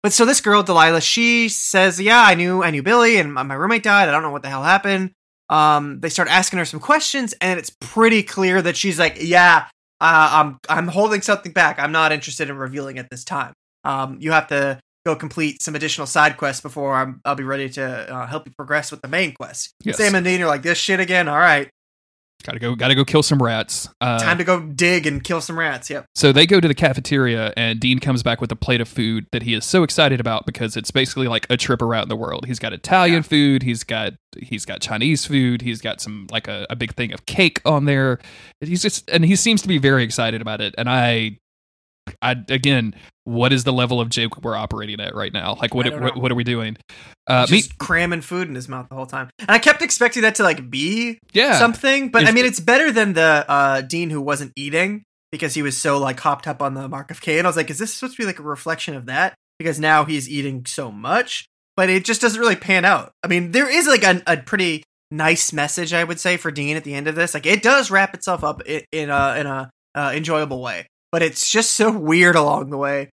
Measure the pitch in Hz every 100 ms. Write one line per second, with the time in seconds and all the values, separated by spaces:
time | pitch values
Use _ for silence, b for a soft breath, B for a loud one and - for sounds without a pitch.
0 | 208 - 233 277 - 208 196 170 160 165
1 | - - 233 233 226 - - 190 190 175
2 | 202 240 214 175 175 185 175 147 143 240
3 | 233 220 151 139 135 139 185 226 214 202
4 | 180 147 160 143 135 135 147 196 202 190
5 | 185 _ _ _ _ 151 151 147 143 135
6 | 160 156 160 175 185 185 165 151 - 302
7 | - 277 240 - 180 180 - _ - 220
8 | 226 220 202 - 185 185 175 170 196 160
9 | 165 - 165 180 180 165 - _ _ _
10 | 156 160 156 151 151 127 - 156 175 170
11 | 214 208 - 202 185 185 160 147 143 160
12 | 156 156 135 135 143 139 131 139 139 131
13 | 127 123 - 143 127 - _ _ 143 135
14 | 135 131 156 160 156 143 139 131 _ _
15 | 170 151 156 170 151 135 - 151 151 -
16 | 139 165 151 135 143 135 147 147 139 135
17 | 131 131 - 139 135 139 135 131 131 123
18 | - 127 120 156 143 - 131 151 147 151
19 | 135 165 180 127 110 - - _ 214 214
20 | 208 196 180 180 170 143 143 175 - 190
21 | 180 180 165 147 175 147 139 _ _ _
22 | _ _ _ _ - 120 120 120 123 135
23 | 135 151 147 147 120 113 113 - - _
24 | 123 117 113 175 175 180 156 139 175 180
25 | 151 143 127 170 - 165 160 131 - 143
26 | - - 143 135 170 196 170 139 160 131
27 | 127 143 127 113 110 - 113 113 127 127
28 | 139 127 120 117 117 110 - 123 113 -
29 | 110 110 - 123 113 110 - 185 160 -
30 | 151 131 117 110 - - 113 120 117 135
31 | 127 - 127 113 - 123 - 120 117 113
32 | - 110 113 80 123 123 110 - - 185
33 | 175 170 151 151 143 135 127 117 - 113
34 | 107 - _ - - 110 - 95 - 110
35 | 131 151 - 139 127 120 123 113 113 -
36 | - 104 95 113 - 101 98 123 117 -
37 | 117 - - - 180 - - 147 143 139
38 | 131 123 B B B B 151 175 208 -
39 | - 170 165 196 233 220 190 160 135 135
40 | 117 - 113 113 110 107 104 - 120 127
41 | 120 117 110 104 _ _ _ _ _ _
42 | - - 120 127 104 131 139 135 113 -
43 | B _ - 117 123 135 120 127 123 123
44 | 117 117 117 - 117 107 110 107 104 104
45 | 101 104 98 95 90 101 117 127 123 -
46 | 127 127 127 123 120 120 110 110 _ B
47 | B B - 127 123 151 - - - 165
48 | 175 170 - 180 175 127 127 131 123 135
49 | 131 135 127 _ 202 214 302 302 330 -
50 | 240 240 220 214 196 147 127 131 156 214
51 | 233 226 _ 190 269 202 233 226 269 269
52 | 269 233 226 226 247 247 165 254 311 226
53 | 208 165 160 151 147 143 139 135 131 165
54 | 170 151 139 139 139 135 143 156 185 208
55 | _ _ _ 156 156 139 143 131 156 143
56 | 135 127 151 143 160 135 139 135 135 135
57 | 139 - - 156 180 165 151 147 220 -
58 | 254 254 214 180 151 143 - 160 - 143
59 | 123 135 185 - _ _ 160 147 156 156
60 | 151 151 127 143 139 131 127 - 131 104
61 | 117 202 247 - - _ _ - 185 190
62 | 185 220 240 220 233 180 190 185 180 165
63 | 98 _ 175 180 175 226 277 302 294 247
64 | 190 180 175 160 127 208 180 156 _ _
65 | _ 151 156 185 - 151 147 - 165 170
66 | 170 170 180 175 165 147 143 156 147 143
67 | 151 156 170 151 147 202 220 277 208 190
68 | 190 - - 175 151 139 - 151 - 156
69 | 147 143 139 143 143 135 131 _ _ -
70 | 143 143 160 156 151 131 127 87 - _
71 | _ 170 160 127 - 214 220 - 214 214
72 | 156 165 175 170 147 147 135 143 139 143
73 | 139